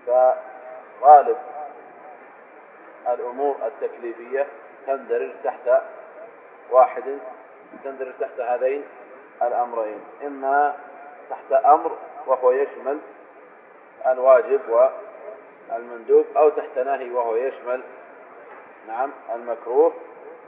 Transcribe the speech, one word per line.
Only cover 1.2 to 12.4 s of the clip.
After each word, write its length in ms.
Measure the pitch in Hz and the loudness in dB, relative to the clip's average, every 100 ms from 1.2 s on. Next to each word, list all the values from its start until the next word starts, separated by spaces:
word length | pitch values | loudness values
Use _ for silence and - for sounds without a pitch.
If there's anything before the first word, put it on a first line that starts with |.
| 123 - - - 147 - - - - - - - - - - - - - 120 | 10 -2 -6 -14 -14 -16 -20 -20 -20 -20 -20 -20 -20 -20 -20 -20 -20 -10 -6
الأمور 480 | 123 120 127 143 135 113 | -4 -6 -4 -4 -4 -6
التكليفية 840 | - 120 - 117 113 120 135 143 - - - - | -6 -8 -8 -12 -12 -8 -6 -6 -10 -20 -12 -8
تندرج 440 | 135 120 120 131 - | -8 -4 -4 -6 -8
تحت 380 | 135 - 120 131 - - - - - - - - - | -8 -6 0 0 0 -14 -20 -20 -20 -20 -20 -20 0
واحد، 480 | 123 127 127 127 139 - - - - - 113 | 4 4 2 -10 -10 -12 -18 -20 -20 -20 -18
تندرج 300 | 139 131 127 - | -14 -12 -12 -8
تحت 200 | 135 - | -8 -6
هذين 440 | 120 123 127 143 139 - - - - - | -4 -2 0 -2 -8 -18 -20 -20 -16 -4
الأمرين، 600 | 120 113 120 117 107 104 104 - 143 | -2 -2 -2 -4 -6 -8 -16 -14 -12
إما 500 | 135 135 143 147 147 - - - - - | -6 0 2 0 -2 -14 -20 -20 -20 -14
تحت 220 | 123 - | -14 -2
أمر 460 | 135 - 156 165 156 - - 123 | 2 6 6 4 -8 -14 -10 -4
وهو 240 | 127 | 0